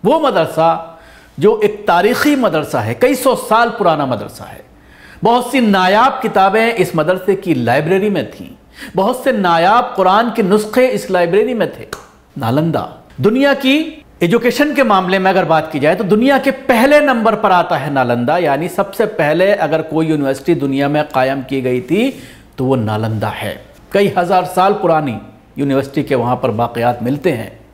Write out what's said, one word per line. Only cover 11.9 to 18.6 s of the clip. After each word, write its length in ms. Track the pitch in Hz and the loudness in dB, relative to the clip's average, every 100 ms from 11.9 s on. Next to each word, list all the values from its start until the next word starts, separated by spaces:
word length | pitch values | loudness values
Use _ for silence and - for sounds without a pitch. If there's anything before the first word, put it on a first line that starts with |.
| - - - _ - | -16 -18 -20 _ -6
नालंदा 600 | 117 131 160 135 90 - - - | -2 0 0 -2 -6 -14 -20 -2
दुनिया 320 | 160 240 277 | 0 2 2
की 520 | 277 262 285 320 - - - | 2 2 0 -2 -10 -20 -4
एजुकेशन 540 | 170 233 240 233 294 262 | 0 2 0 0 0 2
के 80 | |
मामले 360 | 254 196 180 190 | 2 2 2 0
में 120 | 190 | 2
अगर 140 | 190 165 | 2 2
बात 260 | 160 156 | 0 0
की 80 | 151 | 0
जाए, 160 | 143 185 | 0 0
तो 80 | |
दुनिया 340 | 202 214 254 277 | 2 2 4 2
के 140 | 277 | 0
पहले 500 | 262 - 233 262 294 | -4 0 2 4 4
नंबर 340 | 285 233 220 208 | 4 2 0 0
पर 160 | 202 | 2
आता 260 | 180 165 160 | 2 2 -2
है 160 | 143 | -2
नालंदा, 440 | 139 123 120 120 165 | 0 0 0 0 0
यानी 320 | 160 139 | 0 -2